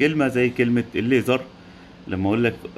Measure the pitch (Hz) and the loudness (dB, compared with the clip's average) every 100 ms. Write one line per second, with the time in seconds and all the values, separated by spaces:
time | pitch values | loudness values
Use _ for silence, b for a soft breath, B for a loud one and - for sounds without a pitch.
0 | 147 156 131 123 123 123 120 120 117 - | 0 0 0 0 0 0 0 0 0 -4
1 | 113 127 123 127 - B B B B B | 0 2 2 -2 -4 B B B B B
2 | - 95 98 113 117 - - | -8 -2 0 2 0 -2 -10